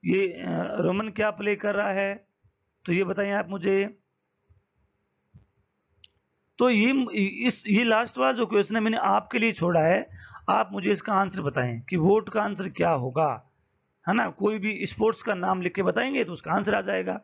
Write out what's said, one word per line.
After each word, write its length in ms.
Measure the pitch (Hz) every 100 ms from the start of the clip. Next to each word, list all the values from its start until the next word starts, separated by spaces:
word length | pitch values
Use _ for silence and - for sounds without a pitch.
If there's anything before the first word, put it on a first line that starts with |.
| 175
ये, 220 | 185 190
अ, 500 | 170 175 165 175 -
रमन 280 | 170 190 220
क्या 220 | 214 214
प्ले 240 | 214 208 202
कर 200 | 208 202
रहा 160 | 202
है, 360 | 196 196 202 _ _ _ _ _ _ -
तो 80 |
ये 100 | 175
बताएं 280 | 190 190 202
आप 180 | 202 175
मुझे। 500 | 196 185 196 202 208 _ _ _ _ _ _ _ _ _ _ _ _ _ - _ _ _ _ _ _ - _ _ _ _ -
तो 120 | 247
ये, 380 | 226 226 269 240 214 196 196 247
इस, 160 | - 214
ये 160 | 202
लास्ट 340 | 240 220 240 -
वाला 140 | 262
जो 140 | 240 226
क्वेश्चन 300 | 214 196 220
है 60 |
मैंने 160 | 220 226
आपके 420 | - 196 - -
लिए 120 | 226
छोड़ा 300 | - 175 170
है, 280 | 156 190 - - - - -
आप 200 | 196 208
मुझे 200 | 196 185
इसका 220 | 202 -
आंसर 280 | 196 196 185
बताएं 400 | 147 135 123 117
कि 160 | - 185
वोट 320 | 160 214 -
का 140 | 220
आंसर 260 | 208 202 185
क्या 200 | 135 170
होगा, 600 | 151 127 127 151 123 _ _ _ _ _ _ -
है 60 |
ना? 160 | 214 214
कोई 300 | 151 202 214
भी 260 | 208 202 196
स्पोर्ट्स 380 | - 214 220
का 100 | -
नाम 280 | 196 180 190
लिख 120 | 180
के 100 | 175
बताएंगे 400 | 180 180 254 277
तो 100 | 226
उसका 180 | 170 -
आंसर 240 | 180 196 196
आ 60 |
जाएगा। 400 | 190 190 185 196